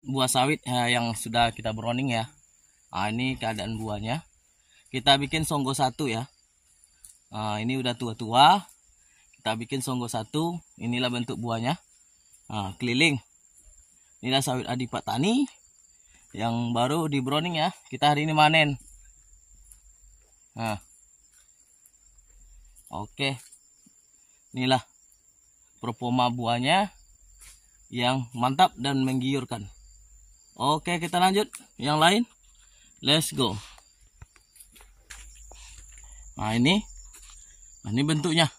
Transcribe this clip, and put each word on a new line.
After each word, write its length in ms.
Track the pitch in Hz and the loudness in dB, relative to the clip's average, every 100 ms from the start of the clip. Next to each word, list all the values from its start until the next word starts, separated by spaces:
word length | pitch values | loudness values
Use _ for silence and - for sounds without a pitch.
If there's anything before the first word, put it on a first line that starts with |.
| - | -4
buah 160 | 135 | -2
sawit, 400 | 127 131 135 151 | 2 2 2 0
eh, 320 | - 123 120 123 | -2 0 2 2
yang 160 | 117 | 0
sudah 400 | 113 113 117 117 | -4 -2 2 2
kita 240 | 110 110 110 | 0 -6 -4
browning 400 | 113 120 135 117 | -4 -2 0 -2
ya. 160 | 113 _ _ _ _ _ _ | -4 _ _ _ _ _ _
Ah, 240 | 92 104 | -4 -4
ini 240 | 113 131 123 | -2 -4 -4
keadaan 400 | 110 110 101 110 | -6 -6 -6 -6
buahnya. 480 | 110 104 110 151 - _ _ _ _ _ _ | -6 -6 -4 -6 -8 _ _ _ _ _ _
Kita 320 | 131 135 139 | 0 4 6
bikin 240 | 139 160 | 4 -2
songgo 320 | 156 151 135 135 | 0 0 0 2
satu 320 | 131 - 143 | 0 0 -2
ya. 240 | 113 131 _ _ _ _ _ _ _ - _ _ | -2 -6 _ _ _ _ _ _ _ -20 _ _
Ah, 320 | 107 107 104 | -6 -4 -2
ini 160 | 113 131 | -2 -2
udah 160 | 123 | -2
tua-tua. 720 | 120 120 110 110 120 151 196 175 - _ _ _ _ _ _ | -4 -6 -4 2 8 8 8 0 -20 _ _ _ _ _ _
Kita 160 | 110 110 | -6 -4
bikin 240 | 113 139 | -4 -4
songgo 240 | 131 127 120 | -2 -4 -4
satu. 480 | 113 110 151 170 175 _ - | -6 -4 -2 -2 -4 _ -8
Inilah 320 | 117 123 123 | -4 -2 -2
bentuk 240 | 123 120 127 | -2 -4 -6
buahnya. 400 | 117 113 120 165 _ _ _ _ _ - - | -4 -2 -2 -4 _ _ _ _ _ -20 -10
Ah, 240 | 107 98 98 | -8 -8 -6
keliling. 400 | 120 123 165 135 _ _ _ - - - _ _ _ _ | -2 2 2 0 _ _ _ -20 -20 -20 _ _ _ _
Inilah 160 | 123 135 | -2 -2
sawit 240 | 135 127 | 0 -4
Adi 240 | - 123 123 | -4 -6 -6
Pak 160 | 120 | -6
Tani 400 | - 113 175 254 269 - _ _ _ _ _ _ _ | -4 0 2 2 0 -6 _ _ _ _ _ _ _
yang 400 | 98 113 117 120 | -6 -2 -2 -2
baru 320 | 117 123 156 160 | 0 0 0 0
di 80 | 139 | -2
browning 400 | 127 147 175 165 | 0 -2 -2 -2
ya. 160 | 170 - - | -2 -4 -14
Kita 240 | 127 147 147 | 0 2 4
hari 80 | |
ini 80 | 156 | 2
manen. 480 | 156 151 160 147 135 - - - _ _ _ _ - - - _ _ - _ _ _ _ 117 | 4 6 6 4 0 -10 -20 -20 _ _ _ _ -20 -20 -20 _ _ -20 _ _ _ _ -6
Nah. 240 | 113 104 - _ _ _ _ _ _ _ _ _ _ _ _ _ _ - - - - - - | -6 -6 -10 _ _ _ _ _ _ _ _ _ _ _ _ _ _ -20 -20 -20 -20 -20 -12
Oke. 480 | 85 107 - 139 131 - - _ _ _ _ _ _ _ _ _ 123 | -12 -10 -6 -6 -6 -14 -20 _ _ _ _ _ _ _ _ _ -4
Inilah 240 | 127 127 - _ _ _ _ _ _ _ _ _ | 0 0 -2 _ _ _ _ _ _ _ _ _
performa 480 | 120 113 123 123 123 | -10 -6 -2 2 2
buahnya 640 | 123 117 120 131 185 202 - _ _ - _ - - _ _ _ | 0 -2 -2 2 2 0 -8 _ _ -20 _ -20 -20 _ _ _
yang 320 | 120 123 131 120 | -2 0 0 -4
mantap 400 | 120 123 135 185 - | -2 -2 2 2 2
dan 240 | 135 135 | -2 0
menggiurkan. 640 | 131 131 131 139 123 113 98 - - - - - - _ _ - | 0 -2 -2 -4 -6 -10 -12 -18 -20 -20 -20 -20 -20 _ _ -4
Oke, 400 | 131 151 - 175 | 0 0 -2 -4
kita 240 | 165 175 | -2 2
lanjut 240 | 190 190 214 - - - | 4 2 -2 -8 -20 -6
yang 240 | 135 151 | -2 4
lain. 240 | 165 208 240 _ _ _ _ _ _ _ | 6 4 0 _ _ _ _ _ _ _
Let's 320 | - 156 - | 2 2 2
go. 240 | 143 117 104 - - _ _ _ _ - _ _ - - - - _ _ - - - - - - - - - - - - | 0 0 -2 -12 -20 _ _ _ _ -20 _ _ -20 -20 -20 -20 _ _ -20 -20 -20 -20 -20 -20 -20 -20 -20 -20 -20 -20
Nah, 240 | - 107 113 | -6 -2 2
ini. 240 | 131 202 - - - - - - - - - - - | 4 2 -2 -20 -20 -20 -20 -20 -20 -20 -20 -18 -4
Nah, 80 | |
ini 80 | 113 | -2
bentuknya. 480 | 147 156 165 160 151 | 0 0 0 2 0